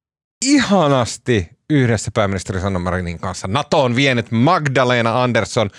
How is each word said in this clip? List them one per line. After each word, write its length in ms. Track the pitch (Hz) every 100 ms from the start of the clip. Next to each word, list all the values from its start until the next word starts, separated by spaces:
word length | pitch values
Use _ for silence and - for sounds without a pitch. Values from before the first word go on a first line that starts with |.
| _ _ _ - 254
ihanasti 1040 | 285 196 196 147 135 110 - - 110 85 _ -
yhdessä 420 | 147 120 110 -
pääministeri 460 | 113 98 95 - 95
Sanna 180 | 98 95
Marinin 400 | 90 90 87 82
kanssa 280 | 92 87 95
natoon 480 | 120 - 170 127 120
vienyt 360 | 139 120 107
Magdalena 920 | 117 135 180 143 135 123 123 113 117
Andersson 460 | 127 117 98 - 104